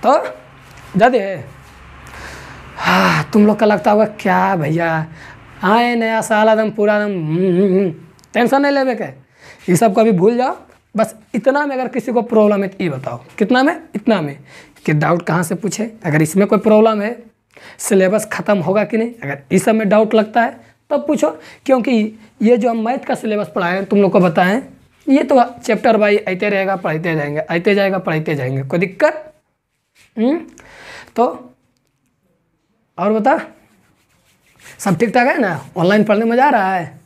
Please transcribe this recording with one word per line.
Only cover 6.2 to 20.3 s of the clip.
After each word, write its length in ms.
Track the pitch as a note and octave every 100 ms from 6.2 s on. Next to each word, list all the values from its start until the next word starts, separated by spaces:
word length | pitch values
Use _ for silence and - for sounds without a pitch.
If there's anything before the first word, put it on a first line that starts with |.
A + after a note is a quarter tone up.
साल 260 | A3 G#3+ A3
एकदम 220 | A3 A3
पूरा 260 | - G#3 G#3
एकदम, 180 | G#3
हम्म, 340 | F#3+ D#3 D#3+ F#3+
हम्म, 160 | F3 G3+
हम्म, 200 | F#3 G3 D#3+ - _ _
टेंशन 280 | G#3 A#3+ C4+
नहीं 100 | C#4+
लेवे 220 | C#4 C4
के, 100 | A#3 D#3+ C3 _ _ - -
ये 120 | - F3+
सब 180 | A3+
को 60 | G3+
अभी 120 | A3+
भूल 240 | F#3 F#3+ A#3+
जाओ। 200 | C4 F4+ - _ _
बस 200 | - G#3+ - _
इतना 300 | A#3 C4 C#4 D4
में 80 |
अगर 140 | C4 B3+
किसी 240 | B3+ -
को 100 | A#3+
प्रॉब्लम 380 | A3+ A3 G#3 G3+
है 60 | G3
तो 160 | -
ये 60 | F#3
बताओ, 300 | C3 C3 A#2+ - -
कितना 240 | G3+ B3
में? 140 | C#4 E4+ -
इतना 260 | G#3 - G#3
में 160 | D3 C#3 - - - _ -
कि 60 |
डाउट 280 | D3+ D3+ E3+
कहाँ 200 | - E3
से 120 | E3
पूछे। 360 | F3+ G3+ - A3 -
अगर 180 | - D3
इसमें 240 | D#3+ F#3+ G3+
कोई 120 | G#3+
प्रॉब्लम 440 | A3+ G#3+ A3 G#3+
है, 140 | G#3 A#3+ - _ _ - - -
सिलेबस 480 | - G3 F#3 G#3+ G#3+
ख़त्म 260 | - E3+ G3+
होगा 240 | D#3 G3+
कि 120 | G3+ A3
नहीं, 160 | A#3
अगर 240 | - C#3 C#3+ -
इस 120 | F#3
सब 100 | G#3+
में 140 | A3 G#3
डाउट 260 | G#3 G#3+
लगता 280 | A3 G#3+